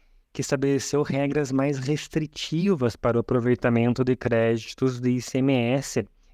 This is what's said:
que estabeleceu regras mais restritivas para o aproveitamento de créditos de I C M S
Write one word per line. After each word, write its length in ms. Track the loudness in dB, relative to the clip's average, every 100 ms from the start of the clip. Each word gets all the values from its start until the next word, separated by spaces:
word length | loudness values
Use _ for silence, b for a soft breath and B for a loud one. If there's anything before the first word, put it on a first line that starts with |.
| _ _ _
que 80 | -8
estabeleceu 600 | -4 0 2 0 0 -2
regras 480 | 0 0 0 0 0
mais 300 | 0 0 0
restritivas 1160 | -2 -4 -2 -6 -6 -8 -6 -2 0 2 0 0
para 180 | 0 0
o 60 |
aproveitamento 840 | 2 0 2 2 2 2 2 2
de 140 | 0 0
créditos 800 | 2 2 2 0 -4 -2 -2 0
de 120 | -2
I 100 | -2
C 160 | -2 0
M 160 | 2
S 520 | 2 2 0 -2 -4 -4 _ _